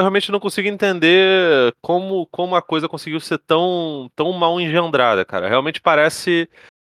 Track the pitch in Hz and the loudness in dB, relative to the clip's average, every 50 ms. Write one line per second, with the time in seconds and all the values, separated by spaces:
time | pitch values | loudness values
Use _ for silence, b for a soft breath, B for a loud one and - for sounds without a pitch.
0 | 185 196 190 202 - - 202 202 - 196 - 208 190 208 202 185 202 196 185 170 | 2 2 2 0 -2 -2 -4 -4 -4 -4 -4 -2 -4 -4 -2 -2 -2 -2 0 2
1 | 156 165 180 190 190 190 190 185 180 165 147 135 123 120 - _ - - 170 180 | 4 4 6 6 4 4 4 2 4 4 4 4 4 2 0 _ -4 -2 -2 -2
2 | 190 190 196 185 160 _ - - 180 180 180 170 - - 165 156 160 160 - 147 | -2 -2 -4 -4 -4 _ -6 -6 -4 0 0 -2 -2 0 -4 -4 -4 -4 -8 -10
3 | - 160 151 160 - - 170 - _ - 156 165 175 185 180 175 165 160 147 139 | -10 -10 -10 -10 -6 -6 -6 -6 _ 2 2 2 2 0 -2 -2 -4 -6 -8 -10
4 | 127 120 _ - 151 175 185 175 170 165 170 180 175 156 156 175 170 165 147 127 | -12 -14 _ -4 -4 -2 0 0 0 0 0 0 -2 0 0 0 0 0 0 2
5 | 123 117 104 95 92 - 104 92 90 98 117 131 139 160 151 - - 175 156 147 | 2 2 2 0 0 -2 -4 -6 -2 0 0 0 0 -2 -8 -2 0 2 2 4
6 | 151 160 - - - 185 170 165 165 B B B B B B _ | 2 0 -2 -4 -2 -2 0 0 -2 B B B B B B _